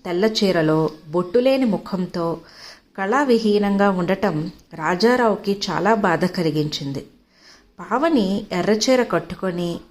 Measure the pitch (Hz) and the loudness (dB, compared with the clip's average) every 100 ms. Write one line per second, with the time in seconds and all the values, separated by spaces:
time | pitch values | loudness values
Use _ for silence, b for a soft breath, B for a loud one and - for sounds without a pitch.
0 | - 175 220 220 202 180 156 156 160 - | -6 0 0 2 2 2 2 2 0 -4
1 | 156 170 180 247 254 269 254 180 - 185 | -4 -4 0 2 2 2 2 -2 -4 -4
2 | 180 175 170 165 B B B B _ - | -4 -4 -4 -4 B B B B _ -8
3 | 190 254 285 233 220 208 202 196 202 180 | -2 0 2 2 4 2 2 2 2 2
4 | 175 190 208 156 170 - _ 160 156 180 | 0 0 0 -2 -6 -10 _ -6 -4 2
5 | 220 247 233 196 - 196 202 156 185 220 | 2 4 2 0 -2 -4 -4 -2 0 2
6 | 202 160 180 185 160 151 151 - 139 135 | 2 0 0 0 -2 0 -2 -4 -8 -8
7 | - _ b b b b b - 175 233 | -12 _ b b b b b -20 -4 -2
8 | 330 294 190 196 - 180 175 214 240 254 | 2 2 2 -2 -4 -2 0 2 2 2
9 | 240 170 165 - 190 175 175 170 - | 2 -2 -4 -6 -6 -4 -4 -6 -10